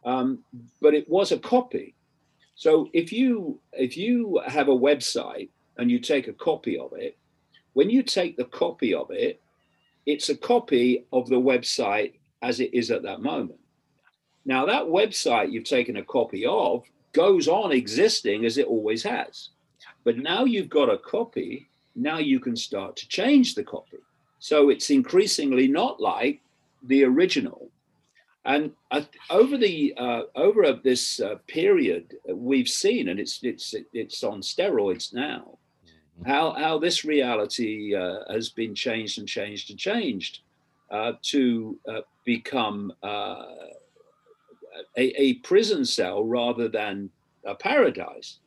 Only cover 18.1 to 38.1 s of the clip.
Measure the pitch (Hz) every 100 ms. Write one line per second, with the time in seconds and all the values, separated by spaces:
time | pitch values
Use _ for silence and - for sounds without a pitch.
18.1 | - 110 104 113 123 131 117 107 113 -
19.1 | 120 - - - _ _ _ - - -
20.1 | 117 147 190 262 214 156 151 127 101 -
21.1 | 202 233 - - 127 - _ _ - 139
22.1 | 160 151 131 127 117 - 98 95 - -
23.1 | - 233 285 247 - - - - - _
24.1 | _ _ _ - 151 143 127 - 139 127
25.1 | 180 202 - 143 131 135 147 247 - 104
26.1 | 90 127 143 _ _ _ _ 123 135 131
27.1 | 131 185 - 90 - - _ _ _ _
28.1 | _ _ _ - 147 151 - _ 139 147
29.1 | - - 175 254 285 208 165 143 - 123
30.1 | 117 - 131 175 214 165 120 131 127 -
31.1 | - 104 104 - 156 190 190 113 85 -
32.1 | - - 92 123 139 123 - 196 233 104
33.1 | 95 - - 123 - - 107 - 117 104
34.1 | - 113 104 - - 196 131 101 90 -
35.1 | 120 147 - - - _ _ _ _ _
36.1 | 85 101 143 160 - 156 156 170 170 156
37.1 | 151 123 113 104 - 117 107 104 98 90